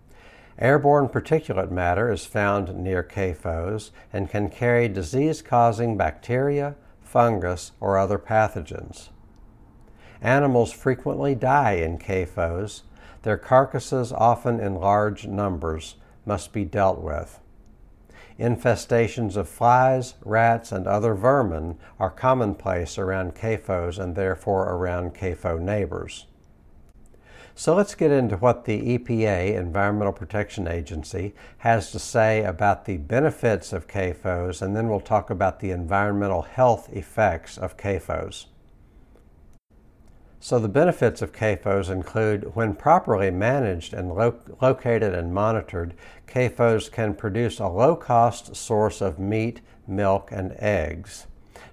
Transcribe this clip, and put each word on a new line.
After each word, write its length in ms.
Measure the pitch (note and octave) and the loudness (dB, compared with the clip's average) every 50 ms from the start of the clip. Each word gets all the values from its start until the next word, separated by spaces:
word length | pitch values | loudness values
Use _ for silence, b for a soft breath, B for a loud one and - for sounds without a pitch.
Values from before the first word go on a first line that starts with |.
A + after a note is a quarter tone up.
| - B B B B B B B B B B B | -20 B B B B B B B B B B B
Airborne 520 | - B2+ C#3+ D3+ C3+ C#3+ D3 D3 C#3 A#2+ | 2 4 4 4 6 6 4 4 4 2
particulate 600 | - A#2+ - - D#3+ D#3+ - - G2+ F#2+ F#2 F#2 | 0 -2 -2 0 0 0 0 0 -2 -2 -2 -2
matter 380 | F#2 F2+ F2+ F2 F2 F#2+ A2+ B2 | -2 0 0 2 2 2 2 0
is 160 | G#2 - - | 0 -2 -4
found 480 | - - A2 G2+ G2+ G2+ G2+ G2 F2+ F#2 | -6 -2 0 0 2 2 0 -2 -4 -6
near 280 | F#2 F#2 F#2 F#2 F2+ F2 | -6 -4 -2 -2 -2 -4
cafos 880 | - - G#2 G2 F#2 E2 - - F2 E2 E2 E2+ F#2 G#2+ A2 - - B B B B B | -4 -4 -4 -2 -2 -4 -4 -6 -6 -4 -4 -4 -4 -6 -6 -8 -12 B B B B B
and 160 | G2 G2 F#2+ | -6 -6 -4
can 180 | - G#2 G#2 G2 | -4 -4 -4 -4
carry 400 | - - B2 A#2+ A#2+ A#2+ A#2+ A2+ | -4 -2 0 2 4 4 2 2
disease-causing 1080 | G2 G2 F2+ D#2 - B2+ C#3+ D#3 D#3 - - - B2+ A#2+ A#2+ A#2 A2 G2+ A#2+ A#2 A2 G2 | 0 -4 -6 -4 -2 0 0 0 -2 -4 -4 0 4 4 4 4 4 2 0 0 0 0
bacteria, 800 | F2+ D#2 - - - - A#2+ B2+ C3+ C#3+ C#3+ C#3+ C#3+ C#3+ C#3+ - b b b b | 0 -2 -2 -6 -6 -4 -2 0 0 0 0 -2 -2 -4 -8 -10 b b b b
fungus, 720 | b - - B2 A#2+ A#2 A2 F#2+ E2+ F2 F2+ F2 - - - - | b -2 2 4 4 4 4 0 -2 -2 -4 -4 -8 -14 -12 -6
or 160 | G#2 G2 G2 F#2+ | -2 0 2 2
other 220 | G2 F#2+ G2+ F#2+ | 2 2 0 -2
pathogens. 920 | - - A2 A2 A2 G#2 - G2 D#2+ - F#2+ - - - - - - - - - - - - - - - - - - - - - - B B B B B B B | -2 0 2 2 2 2 0 -6 -10 -10 -12 -12 -12 -14 -16 -18 -20 -20 -20 -20 -20 -20 -20 -20 -20 -20 -20 -20 -20 -20 -20 -20 -20 B B B B B B B
Animals 500 | B A2 C3 C#3 D3 C#3 B2+ A#2+ A2+ - | B 2 4 4 4 4 4 4 4 2
frequently 640 | - - - C3+ B2+ - - D3 C#3 - - C#3+ C3+ | 0 -4 0 0 0 0 -2 -4 -2 0 0 0 0
die 380 | A2+ B2 B2+ C3+ D3 C3+ A2 G2+ | 0 2 2 4 4 4 4 2
in 240 | F2 E2 D#2+ E2+ E2 | 2 0 0 -2 -4
cafos. 840 | - - G2 F#2+ F2+ E2+ - G2 F2 E2 E2+ F2+ G#2 G#2 - - - B B B B B B B B | -4 -4 -2 -2 -2 -2 -2 -2 -2 -2 -2 -4 -6 -8 -10 -14 -20 B B B B B B B B
Their 140 | A2 G#2 F#2 | -2 -2 -2
carcasses, 760 | - - B2+ C3 C#3 C3+ - C3 - - C#3 C3 B2 A2 - | 0 4 6 6 6 4 0 -6 -6 -4 -2 -2 -2 -2 0
often 480 | - A2 A#2+ A#2+ A#2 - B2 A#2 A2 | 2 4 4 4 2 0 -2 -2 -2
in 140 | G#2 G2 G2 | -2 -4 -4
large 520 | F2+ E2+ G2 G2+ G#2 G#2+ G#2+ G2+ - - G#2 | 0 2 2 4 4 2 0 -2 -6 -8 -6
numbers, 680 | G2 G2+ G#2 G2 F#2 D#2+ D#2+ E2 D#2+ D#2+ - - - b b b b b b | -4 -2 -2 -2 -2 -4 -4 -4 -4 -6 -8 -12 -18 b b b b b b
must 280 | G#2+ G#2 F#2 - - - | -4 -4 -4 -6 -6 -6
be 100 | G#2+ G2+ | -6 -6
dealt 380 | F#2+ - G#2 G2 F#2+ - - | -4 0 2 2 2 2 0
with. 380 | E2+ D#2+ D2+ D#2 E2 - - - - - - - - - - - - - - - - B B B B B B B | -4 -6 -6 -6 -8 -10 -14 -20 -20 -20 -20 -20 -20 -20 -20 -20 -20 -20 -20 -20 -20 B B B B B B B
Infestations 960 | A2+ A#2+ A#2 - - B2+ A2+ - - - A#2+ A#2 A#2 G#2 - B2+ A#2 G2+ F#2 | -2 -2 0 0 2 2 0 0 0 0 2 2 2 2 0 -4 -4 -2 -2
of 140 | G#2 F2+ - | -4 -6 -6
flies, 640 | - - A#2 A#2+ B2 B2+ B2+ C3 C3 B2+ B2 - - - - | -4 0 4 4 6 6 6 4 4 2 -2 -6 -12 -14 -6
rats, 480 | G#2 G#2+ A2+ A2+ A#2 A#2 A#2 - - | -2 2 4 4 4 2 2 -2 -6
and 140 | - F#2+ F#2 | -6 -4 -2
other 300 | F#2+ G2 G#2 G#2+ A#2 G#2+ | 0 0 2 2 0 0
vermin 600 | F#2+ G2+ B2+ C#3 C#3+ B2 F#2+ E2 D#2 D#2 E2+ E2 B B B B B | 2 2 2 4 4 2 0 -2 -4 -4 -6 -8 B B B B B
are 120 | G2 F#2 | -4 -4
commonplace 880 | - - - C3 C3 C3 A#2 G2+ G2+ - - F#2+ F#2 F2+ F2 E2+ - - | -4 0 2 2 2 2 2 0 -2 -4 -4 -4 -2 -2 -4 -6 -6 -6
around 340 | G2 F#2 F#2+ F#2+ F#2 F2 - | -4 -2 -2 -2 -4 -4 -6
cafos 640 | - - A2+ A2 G2+ - - A2+ F#2+ F2 F2 E2+ G2 | -6 -4 -2 -2 -2 -2 -4 -4 -2 -2 -4 -6 -6
and 180 | F#2+ F2+ E2+ | -6 -6 -4
therefore 540 | F#2+ G2 F#2+ F#2 - - G#2 G2 F#2+ F#2+ F#2+ | -2 -2 -2 -2 -4 -2 0 0 0 0 0
around 460 | F2+ F2 F#2 F2+ F2 F2+ F2+ E2+ - | -2 -2 -2 -2 -2 -2 -4 -6 -6
cafo 440 | - G2+ F#2 E2+ - - F#2 E2 E2 | -6 -6 -6 -6 -4 -4 -4 -4 -2
neighbors. 680 | E2+ F#2+ G#2 G#2 F#2+ D#2+ - F2 - F#2 - - - - - _ _ _ - _ _ - - - - - - - - - - B B B B B B B B | -2 -2 -2 -2 -2 -4 -6 -8 -10 -10 -14 -16 -20 -20 -20 _ _ _ -20 _ _ -20 -20 -20 -20 -20 -20 -20 -20 -20 -20 B B B B B B B B
So 180 | - - E3 D#3 | -4 0 2 4
let's 220 | G3 G3+ - - | 4 4 2 0
get 160 | - E3+ D3+ | 2 4 4
into 260 | C#3+ C3+ B2+ A2 G#2 F2+ | 6 4 4 2 0 2
what 280 | A#2 B2 A#2+ - - | 4 2 2 2 0
the 260 | - G#2+ G#2 A2+ A#2 | -4 -4 -2 0 0
E 80 | B2 A#2+ | -2 -2
P 260 | B2 - A#2+ A2 A2 | -2 -2 -2 0 2
A, 300 | G#2+ G2 F2 F2+ G2 G#2 | 2 2 0 0 0 -2
Environmental 580 | G2 F2+ F2 E2 G2+ G2+ G2+ G#2 G#2 G#2 G2 G2 | -2 -2 -2 -2 0 0 0 2 0 0 -2 -2
Protection 540 | - G#2 - - G#2 G#2 - - A2 F#2 E2 | -4 -6 -6 -4 -4 -4 -4 -6 -6 -6 -4
Agency, 640 | E2+ E2+ D#2 - E2+ D#2+ D#2 - - F#2 F#2 G#2 - B B B B B | -4 -6 -6 -8 -10 -10 -10 -8 -8 -8 -8 -8 -10 B B B B B
has 320 | - A#2 A2+ A2 F#2+ - | 2 2 2 2 0 -4
to 60 | - F#2+ | -8 -10
say 460 | - - - A2+ A2 A2 A2 G#2+ G#2+ | -8 -2 0 2 2 4 4 2 0
about 420 | G2+ F2 E2 G#2 G2+ F#2+ - - | -2 -2 0 2 2 2 0 -2
the 120 | - G2 E2 | -6 -6 -6
benefits 760 | D2 D2+ G#2+ B2+ D3+ D3+ - - - A#2 G#2 F#2 - - F#2+ | -4 -2 0 2 2 0 0 0 0 0 0 0 -2 -6 -8
of 140 | F2+ - - | -8 -8 -6
cafos, 760 | - G2+ F#2+ F2+ E2 - - G2 F2+ F2 F2+ F2+ F2 - | -4 -4 -2 -2 -4 -4 -4 -4 -2 -2 -2 -4 -6 -6
and 140 | G2 F#2+ G2+ | -4 -4 -2
then 120 | G#2+ A2+ A2+ | -2 -2 -2
we'll 120 | G#2+ G2 | -2 -2
talk 320 | - - A2+ G#2 F#2+ - | -2 0 0 0 0 0
about 280 | G#2+ F2 G2 F#2 - - | -2 0 0 0 0 -2
the 120 | - F#2+ | -4 -6
environmental 720 | F2+ F2+ F2 E2 G2 G2 G2+ G#2 G2+ G2+ G2+ G2 F#2+ E2+ D#2+ | -4 -4 -4 0 0 2 2 2 0 0 0 0 -2 -2 -4
health 460 | - - - C3 B2 A2+ - - - - | -4 0 2 4 4 4 2 -2 -10 -12
effects 640 | G2+ F2+ - - A2+ A2 G2 E2+ F2+ - - - - | -12 -12 -6 -2 2 2 2 2 -2 -6 -14 -12 -10
of 180 | F#2 F2+ - | -10 -10 -8
cafos. 680 | - - G2+ G2 F2 - - D#2+ D#2+ E2 - - - - - _ - - - - - - - - - - - - - - - - - - - - - _ _ _ _ _ _ _ _ - b b b b b b b | -6 -4 -4 -4 -4 -4 -6 -6 -6 -6 -8 -10 -14 -18 -20 _ -20 -20 -20 -20 -20 -20 -20 -20 -20 -20 -20 -20 -20 -20 -20 -20 -20 -20 -20 -20 -20 _ _ _ _ _ _ _ _ -20 b b b b b b b
So 200 | - - C3 A#2+ | -6 0 0 0
the 100 | G#2+ G#2+ | 2 2
benefits 540 | F#2+ C#3 E3 F3+ - - B2+ A2 - - G#2+ | 2 4 4 4 4 2 2 0 0 0 -6
of 100 | - - | -8 -6
cafos 560 | - A2+ G#2+ G2+ F2+ - G#2 G2 G2 F#2+ F2+ | -2 0 0 0 0 0 0 0 0 0 -2
include, 640 | F#2+ F#2 F2 - - A2+ A2 G#2+ G#2+ G2+ G#2 - - | -4 -6 -6 -4 -2 0 0 0 0 -2 -4 -6 -4
when 200 | A#2 A2+ G#2+ G2+ | -2 -2 -2 -2
properly 560 | - - C#3+ E3 F#3 - - A2+ F#2+ G2 F#2+ | 0 2 4 4 4 4 2 2 2 2 2
managed 600 | F2 F2+ G#2 A#2 C3+ C#3+ B2+ G#2 F2+ E2+ - - | 0 0 0 2 2 2 0 -2 -2 -4 -6 -10
and 220 | - G2 F#2 F2+ F2 | -8 -8 -6 -4 -2
lo-, 260 | F#2+ A2+ A#2+ A#2 - - - - - | 0 0 0 0 -2 -10 -16 -6 0
located 540 | C3 C3 C3+ - - A#2+ A#2 A2 A2 G2+ F2 | 2 2 2 2 0 0 2 2 2 0 0
and 180 | F2 E2+ E2+ F2 | -2 -2 -2 0
monitored, 640 | G2 G#2 A2 A2+ G#2+ F#2 - - F2+ E2+ E2+ - B B B B B B - | 0 2 2 0 0 -4 -6 -6 -6 -6 -8 -10 B B B B B B -6
cafos 640 | - B2+ B2+ A2+ - - A#2+ A#2 A2+ G#2+ - - | -2 0 0 0 2 2 4 4 4 2 0 -4
can 240 | - - A2 G#2 G2+ | -4 -4 -2 -2 -2
produce 440 | - - G#2+ F#2+ A2+ A#2+ A2 - - | -4 -4 -4 -2 -2 -2 -2 -2 -4
a 80 | G#2+ F#2+ | -4 -2
low-cost 880 | F2 F#2+ A#2+ D3+ D3 - - - B2 A#2 A#2 A#2+ A2+ - - - - | 0 4 4 4 4 2 0 2 4 4 4 4 2 -2 -10 -16 -14
source 460 | - - - A2+ G#2 G#2+ G#2+ G#2 - | -10 -4 0 2 2 2 2 0 -2
of 160 | G2 F#2+ E2+ D#2+ | -4 -4 -4 -4
meat, 440 | F#2+ G2 G#2+ A2 A2+ A#2+ A#2 - - b b b b - | -4 -2 -2 0 -2 -2 -4 -8 -14 b b b b -6
milk, 420 | F#2+ G2 G#2 F#2+ F#2+ G2 - - | -2 0 2 2 2 2 0 -4
and 240 | - G2+ F#2 F#2 - - | -8 -6 -6 -8 -6 -4
eggs 680 | - G#2 G#2 F2+ D2+ - - E2+ F2 - - - - - - - B B B B B B | 0 0 0 0 0 -2 -6 -10 -12 -14 -18 -18 -18 -20 -20 -20 B B B B B B